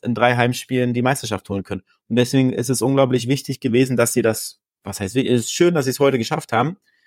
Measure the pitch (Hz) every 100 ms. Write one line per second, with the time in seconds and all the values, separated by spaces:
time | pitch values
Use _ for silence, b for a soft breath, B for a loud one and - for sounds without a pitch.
0 | 120 110 123 123 123 123 - 127 123 120
1 | 123 139 113 98 - 98 - 95 - _
2 | - 117 123 135 127 110 117 120 127 135
3 | 131 127 117 135 - 135 131 117 131 120
4 | 117 123 113 110 - - _ _ 101 101
5 | 98 123 123 123 113 - 175 160 131 123
6 | 139 131 113 - - 113 139 196 _ _